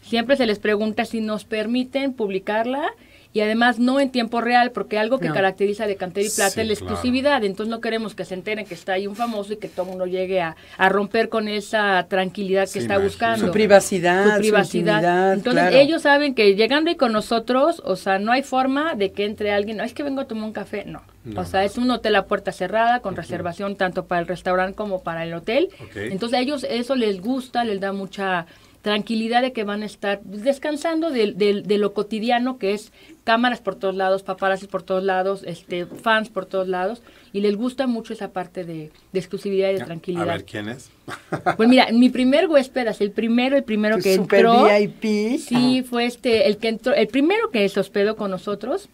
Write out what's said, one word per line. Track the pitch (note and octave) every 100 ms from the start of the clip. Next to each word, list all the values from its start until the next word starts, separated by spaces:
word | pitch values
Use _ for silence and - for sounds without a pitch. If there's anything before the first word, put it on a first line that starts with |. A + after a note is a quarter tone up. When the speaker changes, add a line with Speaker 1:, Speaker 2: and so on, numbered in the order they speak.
Speaker 1:
siempre | - A#3 A#3 C4+
se | A#3
les | G#3
pregunta | G#3+ G#3 A3 G#3 A3+
si | A3+
nos | G#3+ G#3+ -
permiten | A3 G#3+ A#3+ B3+ C#4 C#4
publicarla | C4 G#3 F#3+ F#3+ G#3+ A#3+ C4+ E4+ A4+ - - -
y | G#3+
además | G#3+ A3+ A#3+ A3+
no | B3 C4+
en | C#4
tiempo | C4 A3+ A#3
real, | A3+ B3 A#3+
porque | A#3+ G3 G#3+
algo | A3 B3+
que | E3+
Speaker 2:
No. | D#3
Speaker 1:
caracteriza | F#3+ F#3 G3+ G#3 G#3+
de | G3
Cantera | F#3 F3+ G#3
y |
Plata | G#3 G3
Speaker 3:
Sí, | G#3+
Speaker 1:
es | A3
la | G3+
Speaker 3:
claro. | F#3 -
Speaker 1:
exclusividad, | B3 B3 C#4 C#4
entonces | G#3 F#3 A3
no | A3+
queremos | A#3 A3+ A3 -
que | F3
se |
enteren | F#3 F3+ G#3+ G3+
que |
está | E3+ -
ahí | F#3+ G3+
un | G3+
famoso | A#3 G#3+ G3+
y | G#3+
que | -
todo | -
el | F#3
mundo | F#3 F#3
llegue | F#3 F#3 F#3+
a, | E3 D#3+ - -
a | F#3+
romper | G3 G3 A3+ A3
con | A3+ G#3+
esa | G#3 G3+ A3 G3+ F#3+ F3
tranquilidad | F#3+ F#3+ F3+ G3 F#3+
que | F#3+
Speaker 3:
Sí, | G3+
Speaker 1:
está | A#2 G3
Speaker 3:
imagínate. | G3
Speaker 1:
buscando. | - A#3 A3+ G3+
Speaker 2:
Su |
privacidad, | F3 G#3+ G3 - F#3+ E3+ F#3
Speaker 1:
Su | G3+
Speaker 2:
su | G#3
Speaker 1:
privacidad. | G#3+ G#3 F3 F3 E3+ G#3
Speaker 2:
intimidad, | F3 F3 F#3+
Speaker 1:
Entonces | F#3+ G3 E3+
Speaker 2:
claro. | F3 B3
Speaker 1:
ellos | C#4+ D#4+
saben | D4 C#4+ D4
que | B3 G#3 G3
llegando | A3 C#4 D#4+
ahí | E4+
con | B3
nosotros, | G#3+ G#3 A#3 A3+ B3+ D4 E4+ -
o | F#3
sea, | - F#3+
no | G#3
hay | B3+
forma | C4+ C4 C4 C#4 D#4+ D4
de | G3
que | F#3+ G#3
entre | G#3 G#3
alguien, | G3+ G#3 G#3+
"Es | A3+
que | -
vengo | C#4+ C4+
a | C4
tomar | A3 G#3+
un |
café", | G#3 F#3+ G#3 F#3+
no. | D#3 - - B2
Speaker 3:
No, | G#2+
Speaker 1:
O | F3
sea, | G3
Speaker 3:
no. | G3+
Speaker 1:
es | A3
un | B3
hotel | A#3+ A3 G#3
a | -
puerta | G3+ G3
cerrada, | F#3 F3+ G#3+ A#3 A#3+
con | G#3+
Speaker 3:
Ujú. | F3
Speaker 1:
reservación | D#3+ F3 F3 E3 G3+ G3
tanto | F#3 F3+ F3
para | F3
el | E3+
restaurante | F3+ - F#3 F#3 G3
como | G#3 F#3
para | F#3 E3 E3
el |
hotel. | E3+ E3 B3 F4+ -
Speaker 3:
Ok. | G2+ G#2+
Speaker 1:
Entonces | G#2+ G3 A#3 B3+
a |
ellos | B3+ D4 -
eso | A#3 A#3+ C4
les | A3 G3
gusta, | G3 C4 B3 A#3+ A#3
les | G3
da | G3
mucha | G3 F#3+ - F#3+ F#3 E3 - - -
tranquilidad | - B3+ G3+ A3+ A3+ A#3+
de | B3+
que | B3+ G#3
van | G#3
a | G#3+
estar | - G3+ G3+
descansando | G#3 G#3 A3+ C4+ D4+ D4 E4 D#4+ E4
de, | C4 G#3
de, | F3 G3+ G3+
de | F3+ G#3
lo | G3+
cotidiano | G3+ G3+ A3 A3+ A#3+ B3 B3+
que | F#3+
es | G#3 - _ - - -
cámaras | A3+ B3 A#3+
por | - -
todos | G3 F#3+
lados, | F#3+ F#3+
paparazzis | F#3+ F#3 F#3+ F#3+ G3
por | F#3+
todos | F3 F#3+
lados, | F#3+ F#3 F#3+ G3 F3+
este, | E3+ - F3 F3
fans | - A#3 A3 A3
por | - F#3
todos | F#3+ F#3
lados, | F3+ F#3+ A#3+ - - -
y | G3+
les | G#3 G#3
gusta | B3 B3 C4
mucho | A3+ A3+
esa | A3 G3
parte | - F3+ -
de, | E3+ D#3+ D3+ _ _
de | F#3
exclusividad | F3+ G3 G3+ F#3+ F#3+
y |
de | F#3+
Speaker 3:
A | -
Speaker 1:
tranquilidad. | E3 F3 F3 -
Speaker 3:
ver, | F#2+ -
¿quién | A2+ G#2
es? | B2 - _ -
<laughs> | - - D#3+ - -
Speaker 1:
Pues | A3+
mira, | B3+ A3+
mi | A3+ B3
primer | B3 B3+ C#4+ F4
huésped, | D4 B3+ C4 A#3
así | G3
el | G#3
primero, | G3+ A3+ A#3 B3+ C#4
el |
primero | C#4 G#3+ G#3+ A3
Speaker 2:
Tu |
Speaker 1:
que | F#3+ F#3+
Speaker 2:
super | F3+ G#3+
Speaker 1:
entró, | A3+ A3+
Speaker 2:
V | C4+ G#3
I | G#3
P. | - A3 G#3 G#3+ C#4
Speaker 1:
sí, | - A#3+ B3 B3+
Speaker 2:
Ajá. | B3+
Speaker 1:
fue | A#3+ A#3+
este, | A#3+ C4 A3+ G3+
el | G#3
que | A3+
entró, | A3+ B3+
el | A#3 G#3+
primero | C4 D4 G#4 A4+
que | A#3 G3+
se | G3
hospedó | F#3 G#3 G3+ G#3+
con | G#3
nosotros | F#3 - G3+ A3 F#4 -